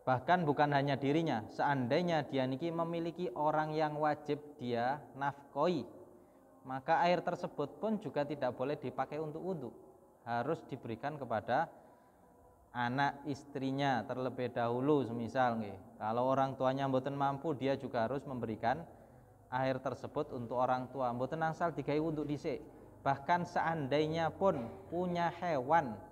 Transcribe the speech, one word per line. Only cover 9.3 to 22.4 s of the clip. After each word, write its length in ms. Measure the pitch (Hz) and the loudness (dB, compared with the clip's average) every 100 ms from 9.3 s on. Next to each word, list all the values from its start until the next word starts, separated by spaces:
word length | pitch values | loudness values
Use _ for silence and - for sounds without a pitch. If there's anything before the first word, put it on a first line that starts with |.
| 156 175 | -6 -6
wudhu, 240 | 175 120 - - - - - 117 | -6 -8 -12 -20 -20 -20 -14 -4
harus 320 | 117 123 160 - | -2 0 -4 -4
diberikan 560 | 131 120 110 139 151 | -8 -6 -4 -4 -6
kepada 480 | 120 110 98 127 160 - - - - - - - - - - | -2 -2 2 2 0 -6 -20 -20 -20 -20 -20 -20 -20 -20 -10
anak 560 | 123 120 131 143 - 151 | -2 0 2 0 0 -8
istrinya 760 | 127 - 139 135 135 139 120 104 | -8 -6 -4 -2 0 2 2 -2
terlebih 440 | 123 127 117 123 | -2 -2 -2 -2
dahulu 520 | 123 120 120 139 147 | 0 2 2 4 4
semisal 560 | 113 117 113 135 123 113 | 2 -2 -2 2 4 2
nggih. 160 | 104 98 - - | -4 -8 -16 -6
Kalau 320 | 110 113 127 | -2 2 4
orang 240 | 135 135 123 | 4 2 2
tuanya 320 | 131 135 139 | 2 2 2
mboten 280 | 131 131 143 | 2 0 0
mampu, 380 | 139 139 165 | 0 0 -4
dia 220 | 131 131 139 | 0 0 0
juga 320 | 131 123 113 | -2 0 0
harus 160 | 139 | 0
memberikan 580 | 139 127 113 107 113 143 165 - - - - - - | -4 -6 -4 0 0 0 -4 -18 -20 -20 -20 -20 -4
air 260 | 127 131 131 | 0 0 0
tersebut 540 | 131 120 120 147 151 | -2 -4 -4 -4 -4
untuk 260 | 131 113 123 | -6 -2 2
orang 300 | 127 127 123 | 4 2 0
tua. 220 | 139 123 | -2 -2
Mboten 320 | 120 127 160 | 0 -2 0
angsal 320 | 160 156 170 147 | -2 0 -2 0
digawe 240 | 139 147 | 0 2
wudhu 240 | 160 151 | 2 0
dhisik. 400 | 143 143 | -2 -2